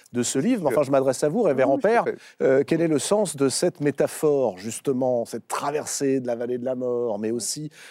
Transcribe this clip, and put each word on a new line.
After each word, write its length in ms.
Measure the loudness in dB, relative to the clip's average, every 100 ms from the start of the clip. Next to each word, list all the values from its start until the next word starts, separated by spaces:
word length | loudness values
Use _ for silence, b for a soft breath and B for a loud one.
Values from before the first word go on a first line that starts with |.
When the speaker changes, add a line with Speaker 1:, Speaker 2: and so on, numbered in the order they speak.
| B
Speaker 1:
de 120 | -4
ce 160 | -2 0
livre ? 240 | 0 0
Mais 120 | 2 2
enfin, 80 |
je 80 | 2
m'adresse 320 | 2 2 0
à 60 | 0
vous, 120 | 2
révérend 340 | 2 2 2 2
Speaker 2:
Oui, 60 |
tout 60 | 2
à 20 |
Speaker 1:
père. 140 | 2
Speaker 2:
fait. 140 | 0 -4 B B
Speaker 1:
Euh, 220 | 2 4 2
quel 140 | 2
est 80 | 2
le 100 | 0
sens 380 | 2 0 0 0
de 100 | 0
cette 320 | 2 -2 0
métaphore, 800 | -2 0 0 0 2 2 2 -2
justement, 680 | -8 -6 -2 0 0 0
cette 240 | -2 -8 -6
traversée 720 | -6 -4 -4 -4 -2 0 0
de 80 | 0
la 80 | -4
vallée 220 | -4 -4
de 80 | -4
la 100 | -4
mort, 420 | -2 -2 -2 -2
mais 140 | -2
aussi 380 | -4 -4 -8 -10 B B